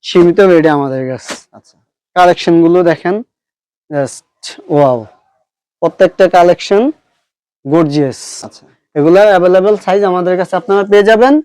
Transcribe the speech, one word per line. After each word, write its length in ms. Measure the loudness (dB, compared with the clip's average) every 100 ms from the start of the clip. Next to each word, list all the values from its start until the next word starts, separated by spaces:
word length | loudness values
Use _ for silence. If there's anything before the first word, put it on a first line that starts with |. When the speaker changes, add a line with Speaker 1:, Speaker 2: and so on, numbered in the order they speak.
Speaker 1:
সীমিত 340 | -2 0 2 2
রেটে 300 | 2 2 2 -2
আমাদের 240 | -4 -8 -8
কাছে। 220 | -12 -14 -18 _ -20
Speaker 2:
আচ্ছা। 200 | _ _ _ _ _ 0
Speaker 1:
কালেকশন 380 | 2 2 0 2
গুলো 140 | 2 2 0
দেখেন, 240 | -2 -4 -8 -10 _ _ _ _ _ _
just 520 | -8 -8 -10 _ _ -20 -20 -6
ওয়াও। 240 | 0 0 -2 -8 _ _ _ _ _ _ _
প্রত্যেকটা 440 | -8 -2 -2 0 2 4
কালেকশন 460 | 2 0 -2 -2 -2 -6 _ _ _ _ _ _ -2
গর্জিয়াস। 480 | 0 0 -2 -4 -6 -18 -18 -20
Speaker 2:
আচ্ছা। 180 | _ _ _ _ -2
Speaker 1:
এগুলা 220 | 2 4 4
অ্যাভেলেবল 420 | 2 2 2 0 -2
সাইজ 160 | -2 -2 -2
আমাদের 240 | -2 -4 -4
কাছে 140 | -4 -6
আপনারা 220 | -2 -2 2
পেয়ে 180 | 2 2
যাবেন 240 | 2 2 0